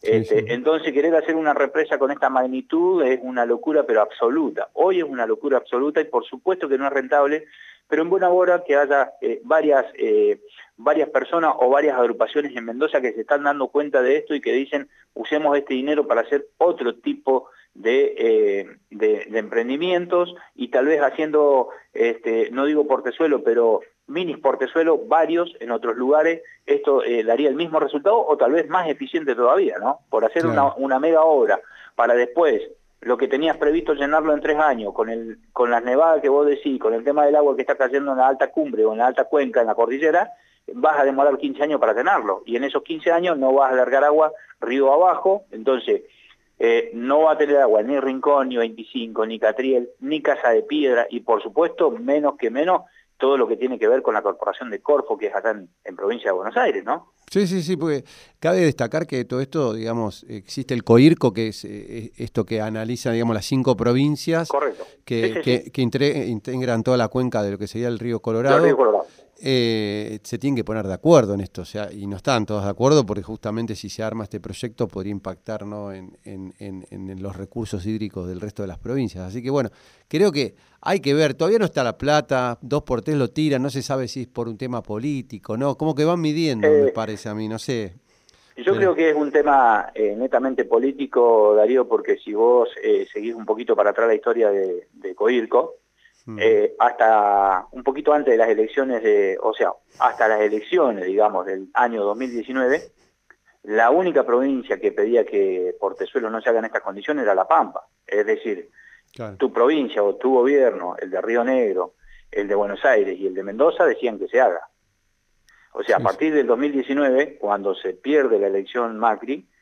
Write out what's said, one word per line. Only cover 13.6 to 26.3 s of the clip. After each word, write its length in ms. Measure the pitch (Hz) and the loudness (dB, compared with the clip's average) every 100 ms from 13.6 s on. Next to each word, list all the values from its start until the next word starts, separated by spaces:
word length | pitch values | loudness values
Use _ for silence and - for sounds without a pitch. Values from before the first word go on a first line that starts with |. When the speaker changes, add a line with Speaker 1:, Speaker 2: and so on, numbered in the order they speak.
| 127 | -2
Speaker 2:
cuenta 320 | 143 147 135 | -2 0 2
de 180 | 127 151 | 2 2
esto 160 | - | 0
y 60 | 143 | -4
que 120 | 117 | -2
dicen, 360 | 123 139 143 - _ _ | -2 -2 -6 -8 _ _
"Usemos 440 | - 110 151 151 143 | -12 -4 -2 0 0
este 160 | 143 | 0
dinero 320 | 131 139 151 - | -4 -2 -2 0
para 140 | 117 | 0
hacer 260 | 113 143 - - | 0 -4 -4 0
otro 360 | 262 - 120 113 | 0 0 -4 -4
tipo 520 | 147 143 135 131 - _ _ | -6 -4 0 -2 -2 _ _
de, 400 | - 107 131 143 - | -6 0 2 0 0
eh, 480 | 113 110 104 98 95 - _ | 2 4 2 0 -6 -16 _
de, 360 | 104 107 104 98 | -2 0 0 -2
de 80 | 110 | -6
emprendimientos", 960 | 107 113 120 139 180 175 175 175 175 175 - | -2 -4 -2 -4 0 -2 0 0 -2 -6 -20
y 140 | - 123 | -12 -2
tal 180 | 135 139 | 0 2
vez 140 | 156 | 2
haciendo, 680 | 139 - 156 151 147 135 120 - _ | 0 -2 0 4 4 4 2 -8 _
este, 580 | 107 117 113 113 113 107 | -2 -2 -2 -2 0 0
no 160 | 123 143 | 0 0
digo 200 | 151 147 | 2 2
portezuelo, 560 | 131 127 - 160 135 | 0 -2 0 0 2
pero 380 | 104 117 117 104 - _ - | 2 2 4 2 -2 _ -10
minis 320 | 156 175 - | -6 -6 -2
portezuelo, 600 | 135 123 131 165 165 147 113 | -2 -2 -2 0 2 0 2
varios 480 | 156 165 170 170 - | 2 2 0 -4 -8
en 100 | 117 | -6
otros 240 | 113 117 117 | -4 -4 -2
lugares, 460 | 131 151 165 | 2 2 2